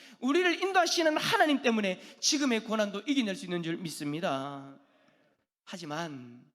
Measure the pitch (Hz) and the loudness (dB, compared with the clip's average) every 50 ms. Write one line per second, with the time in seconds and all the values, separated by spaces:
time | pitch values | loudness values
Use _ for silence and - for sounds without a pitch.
0 | - - - - - 254 294 349 359 359 330 349 370 381 381 381 330 339 - 339 | -20 -20 -12 -4 -2 2 4 4 4 4 2 2 0 2 4 4 4 4 4 4
1 | 320 311 311 - - - 440 415 349 302 285 - - 247 226 220 208 190 180 - | 4 4 4 2 2 2 4 4 4 4 4 4 2 2 2 2 0 0 -2 -4
2 | - - - - - - 311 277 294 269 233 220 220 202 214 220 208 202 190 202 | -8 -16 -10 -4 0 0 2 2 2 2 0 0 0 -2 0 0 0 -2 -2 -4
3 | - 302 277 277 226 202 190 175 190 175 175 175 165 160 165 170 185 156 143 - | -4 -2 0 0 0 0 -2 -4 -4 -4 -4 -2 -2 -2 -4 -4 -6 -8 -8 -6
4 | 151 147 147 160 185 180 139 135 135 143 143 139 139 139 135 - _ _ _ _ | -6 -4 -4 -2 -2 -2 -2 -2 -4 -6 -8 -10 -12 -16 -18 -20 _ _ _ _
5 | _ _ _ _ _ _ _ _ _ _ _ _ _ - - 180 170 147 147 156 | _ _ _ _ _ _ _ _ _ _ _ _ _ -14 -14 -12 -10 -8 -6 -6
6 | 170 160 143 131 123 120 120 120 - _ | -6 -6 -8 -10 -14 -16 -18 -20 -20 _